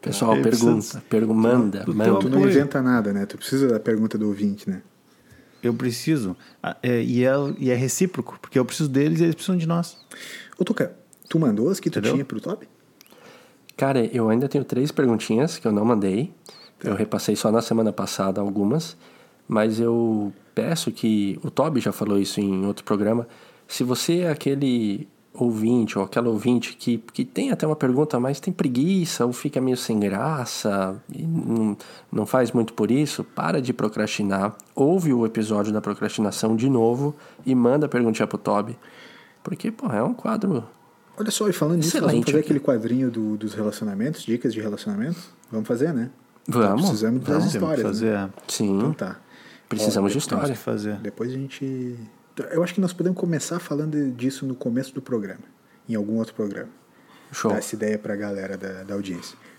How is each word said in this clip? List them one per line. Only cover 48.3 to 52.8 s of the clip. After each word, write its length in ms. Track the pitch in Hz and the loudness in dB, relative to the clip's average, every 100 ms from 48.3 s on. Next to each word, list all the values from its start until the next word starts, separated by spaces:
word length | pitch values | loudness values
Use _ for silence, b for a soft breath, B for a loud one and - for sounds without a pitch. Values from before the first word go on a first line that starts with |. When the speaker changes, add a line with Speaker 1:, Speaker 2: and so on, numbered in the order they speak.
| - | -10
Speaker 2:
é. 60 | - | -10
Speaker 1:
Sim. 240 | - 107 98 | -2 0 2
Speaker 3:
Então 160 | 127 | 0
tá. 240 | 156 - 87 B B B B B | -2 -6 -10 B B B B B
Speaker 1:
Precisamos 420 | 107 107 107 98 | 0 2 2 2
Speaker 3:
Ó, 40 | 123 | 0
Speaker 1:
de 80 | - | -2
Speaker 2:
Temos 160 | 120 | -2
Speaker 1:
história. 120 | 143 | -2
Speaker 2:
que 60 | 123 | -4
fazer. 360 | - 110 104 101 | -4 -4 -4 -6
Speaker 3:
Depois 340 | 104 - 120 | -8 -8 -8
a 40 | |
gente, 640 | 131 135 - 135 131 123 120 110 - _ - - | -6 -8 -8 -8 -6 -8 -10 -14 -20 _ -12 -4
eu 120 | 165 | 0
acho 100 | 175 | 0
que 60 | - | 0